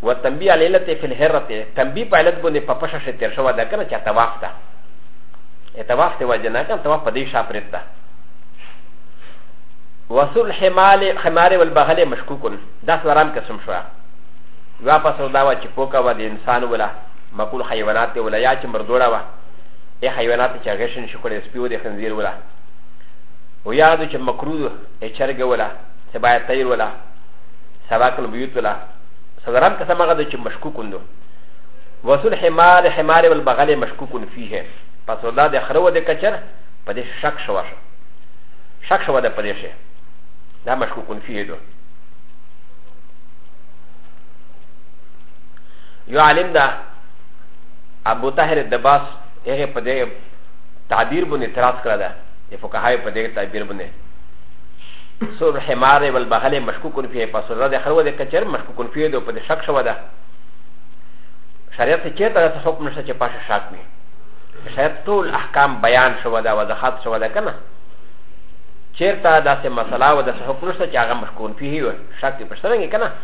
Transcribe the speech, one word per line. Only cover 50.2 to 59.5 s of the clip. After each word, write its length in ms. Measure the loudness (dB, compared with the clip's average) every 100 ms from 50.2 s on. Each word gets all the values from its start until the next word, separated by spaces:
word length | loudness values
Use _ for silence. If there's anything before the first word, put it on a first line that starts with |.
| -4 -4 -4 -4 -4 -4 0
تعبیر 340 | 2 2 0 0
باندې 180 | -2
اعتراض 320 | -2 2 2 2
کړی 140 | -2 -2
ده. 140 | -2 -2 -4 -4 -4
د 40 | -6
فقهاو 420 | -6 -2 0 0
په 120 | 0
دې 260 | -2 -2 -2
تعبیر 280 | -4 -4
باندې. 240 | -4 -4 -4 -4 -4 -4 -4 -4 -4 -4 -4 -4 -4 -4 -4 -4 -4 0
سور 200 | 0 0
حمار 420 | 0 2 6 6 6
والبغل 480 | 0 2 2 2 0
مشکوکون 480 | -2 -2 -2 -2 -2
فیه. 180 | -2 -2
پسردا 420 | -2 -4 0 0
د 120 | 0
خره 100 | 2
و 80 | 2
د 80 | 2 0
کچر 240 | -2 0
مشکوکون 440 | 0 -2 -4 -4 -4
فیه 200 | -2 0
ده، 120 | 0
په 120 | -2
دې 100 | -4
شک 160 | -2